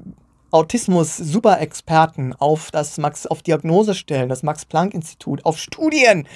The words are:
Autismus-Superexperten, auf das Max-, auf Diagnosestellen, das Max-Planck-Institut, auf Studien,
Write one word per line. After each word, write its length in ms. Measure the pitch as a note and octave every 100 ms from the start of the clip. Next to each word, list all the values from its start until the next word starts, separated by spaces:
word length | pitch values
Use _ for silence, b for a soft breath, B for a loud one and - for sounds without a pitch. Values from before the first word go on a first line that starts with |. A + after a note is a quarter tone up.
| - - _ _ _
Autismus-Superexperten, 1800 | D#3+ D#3+ A#3 - F3+ D#3+ - D#3+ F#3 A3+ F#3 D3+ - - D#3+ D#3+ - C3
auf 380 | - C#3+ D#3 -
das 260 | D#3 D3+ -
Max-, 300 | D3 - -
auf 160 | D#3
Diagnosestellen, 840 | - G3 E3 F3 G#3+ F#3 - C#3 B2+
das 120 | C3
Max-Planck-Institut, 1000 | D3+ D3+ - D#3+ F#3 F#3 D#3+ - - C#3
auf 160 | - D#3
Studien, 680 | - - D#4 D4+ B3 F#3+ C3+